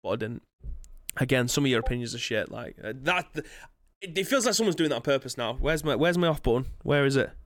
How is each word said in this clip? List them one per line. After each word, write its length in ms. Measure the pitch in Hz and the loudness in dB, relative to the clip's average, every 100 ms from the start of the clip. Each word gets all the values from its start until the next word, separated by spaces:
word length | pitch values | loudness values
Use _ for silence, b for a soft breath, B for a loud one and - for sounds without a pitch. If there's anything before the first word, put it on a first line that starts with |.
but 100 | - | -2
I 40 | 113 | -2
didn't. 280 | 113 120 _ _ - - - - - - | -4 -8 _ _ -12 -10 -12 -20 -12 -4
Again, 320 | 127 131 123 | 2 2 2
some 160 | - 143 | 2 2
of 40 | |
your 120 | 120 | 2
opinions 340 | 110 123 120 117 | 2 -2 -4 -6
are 20 | |
shit. 320 | - 110 - | -2 -2 -2
Like, 280 | 110 120 - | -8 -12 -12
uh, 120 | - 131 | -10 -6
that, 380 | 135 180 170 | -2 -2 -2
th-, 120 | 160 - B B _ _ _ | -10 -10 B B _ _ _
it, 180 | 196 165 | -6 -4
it 60 | 190 | 2
feels 180 | 262 233 | 2 2
like 100 | 196 | 2
someone's 220 | 220 165 | 2 2
doing 120 | 160 | 0
that 40 | 123 | 0
on 60 | |
purpose 360 | - 135 135 - | 2 0 0 -4
now. 200 | 117 131 | -4 0
Where's 240 | 139 160 | 0 0
my, 140 | 143 120 | 0 2
where's 200 | 165 175 | 2 4
my 100 | 170 | 2
off 140 | 151 | 2
button? 260 | - 120 135 - | 2 2 0 -8
Where 220 | - 143 139 | 0 4 4
is 120 | 135 | 4
it? 140 | - - | 0 -4